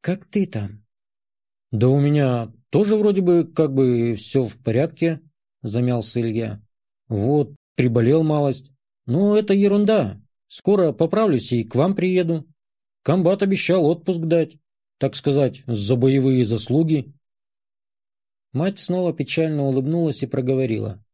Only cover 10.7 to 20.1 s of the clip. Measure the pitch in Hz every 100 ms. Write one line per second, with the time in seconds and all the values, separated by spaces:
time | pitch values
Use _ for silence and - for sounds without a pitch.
10.7 | 202 170 - 165 196 220 135 107 120 113
11.7 | 117 165 196 180 185 170 165 151 _ _
12.7 | _ _ _ - 175 170 196 202 196 -
13.7 | 185 151 170 - 175 160 165 160 - _
14.7 | _ _ _ 139 - - 139 131 - -
15.7 | 113 101 123 131 135 131 131 113 110 -
16.7 | 131 165 156 - _ _ _ _ _ _
17.7 | _ _ _ _ _ _ _ _ 131 180
18.7 | 202 - 180 180 160 135 - 160 151 139
19.7 | 131 135 170 165